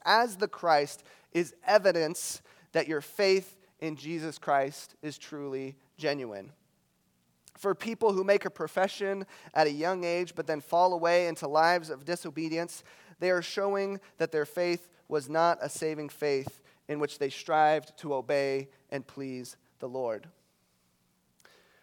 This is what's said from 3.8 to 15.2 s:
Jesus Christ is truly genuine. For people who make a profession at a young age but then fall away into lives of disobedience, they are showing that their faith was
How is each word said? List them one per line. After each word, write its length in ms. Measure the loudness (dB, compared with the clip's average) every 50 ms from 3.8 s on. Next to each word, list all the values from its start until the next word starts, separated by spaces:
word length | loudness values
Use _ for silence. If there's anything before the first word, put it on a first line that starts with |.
| -8 -8 -8
Jesus 400 | -8 -10 -8 -8 -6 -6 -8 -10
Christ 580 | -8 -2 2 2 2 2 0 -4 -10 -16 -20 -18 _
is 160 | -12 -12 -12
truly 580 | -12 -14 -14 -12 -10 -8 -6 -6 -6 -6 -8 -10 -14 _ _ _
genuine. 560 | -4 -2 -2 -2 -2 -4 -8 -8 -10 -12 -14 -18 _ _ _ _ _ _ _ _ _ _ _ _ _ _ _ _ _ _ -20 _
For 180 | -4 -2 -2 -2
people 380 | -2 -4 -8 -4 2 2 2 2
who 100 | 2 4
make 220 | 4 2 2 2
a 40 | -2
profession 760 | -6 -8 -8 -4 0 0 0 0 0 -4 -4 -4 -4 -6 -8 -12 -16 -20 -20 -4 0
at 140 | 2 2
a 40 | 2
young 340 | 2 0 0 0 0 -2 -2
age 280 | -2 -2 -2 -2 -4 -6
but 140 | -6 -4
then 140 | -4 -4 -4
fall 320 | -4 0 4 4 4 4 4
away 340 | 2 2 4 4 4 4
into 200 | 2 -2 -4 -6
lives 420 | 0 2 4 6 6 4 2 0 -6
of 160 | -10 -10 -6
disobedience, 800 | -6 -6 -6 -6 -8 -8 -6 -6 -4 -2 -4 -4 -6 -10 -16 -18 -20 -20 -20 -20 -20 -8 _
they 120 | 0 2
are 100 | 2 0
showing 580 | 0 -4 -4 -2 -2 0 0 0 -2 -2 -6 -8 -12 -18 _
that 140 | -4 -4 -2
their 140 | 0 -2 -2
faith 440 | -2 -2 -2 0 0 0 -2 -6 -14 _ _ _
was 220 | -4 -4 -4